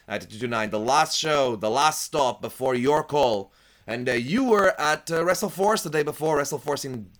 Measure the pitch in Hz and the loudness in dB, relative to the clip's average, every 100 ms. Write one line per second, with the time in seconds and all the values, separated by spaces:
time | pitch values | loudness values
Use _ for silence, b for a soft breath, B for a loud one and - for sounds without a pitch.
0 | b 104 92 107 120 117 107 107 110 143 | b -10 -10 -10 -6 -4 -2 -2 2 2
1 | 160 - 160 147 135 110 107 120 151 151 | 2 0 0 2 2 0 -2 2 2 2
2 | - 156 131 - 117 - 131 127 127 151 | -4 0 0 0 -8 -4 -2 0 2 2
3 | 151 147 131 107 98 b b b b 117 | 2 2 2 2 -4 b b b b -6
4 | 127 120 120 208 262 208 190 - 151 151 | -2 -2 0 0 4 4 4 2 0 -2
5 | - 165 165 175 202 156 196 214 165 156 | -2 -2 0 0 -2 0 0 0 0 -2
6 | 147 147 156 151 143 147 - 139 139 127 | -2 -2 0 0 0 -4 -4 -6 -6 -10
7 | 98 - | -12 -20